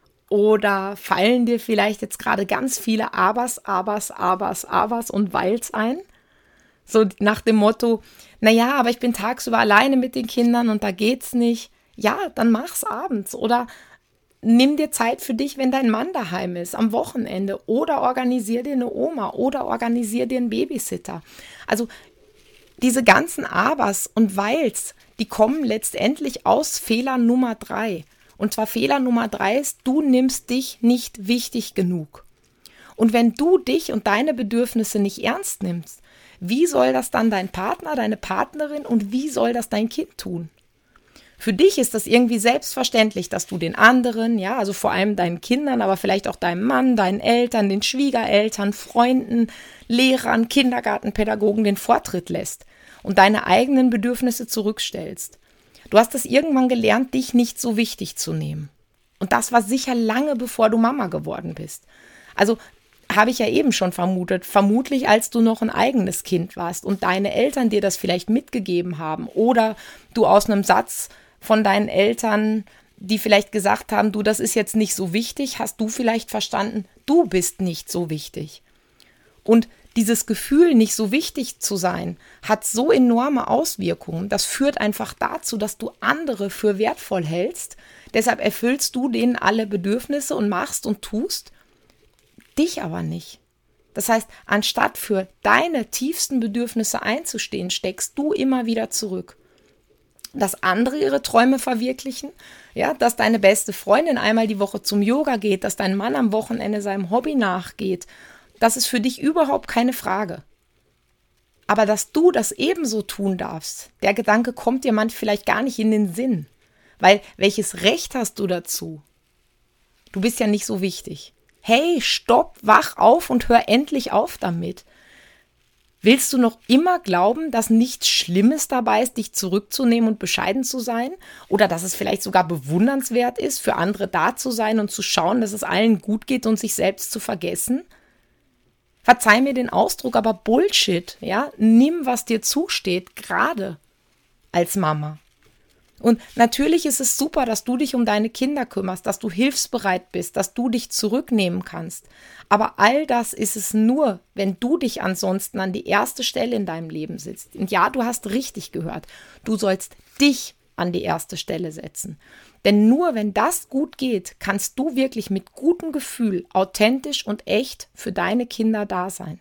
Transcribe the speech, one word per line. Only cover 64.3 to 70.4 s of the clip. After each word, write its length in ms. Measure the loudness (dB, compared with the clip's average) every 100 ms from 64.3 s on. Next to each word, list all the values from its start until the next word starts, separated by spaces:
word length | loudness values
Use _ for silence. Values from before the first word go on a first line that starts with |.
| -4 0
vermutlich 600 | 2 4 2 0 0 2
als 220 | 2 2
du 100 | 2
noch 220 | 2 2
ein 80 | -2
eigenes 540 | 0 0 2 0 -2
Kind 340 | -2 -2 -2 -6
warst 280 | -8 -6 -4
und 180 | -2
deine 300 | 0 0 0
Eltern 360 | 0 0 2 0
dir 120 | 2
das 140 | 0 -2
vielleicht 340 | -2 -2 0
mitgegeben 680 | -2 -2 -6 -2 -2 -2 -6
haben 300 | -6 -6 -4
oder 480 | 0 2 4 2 -2 -16 -20 -8
du 120 | 2 6
aus 240 | 6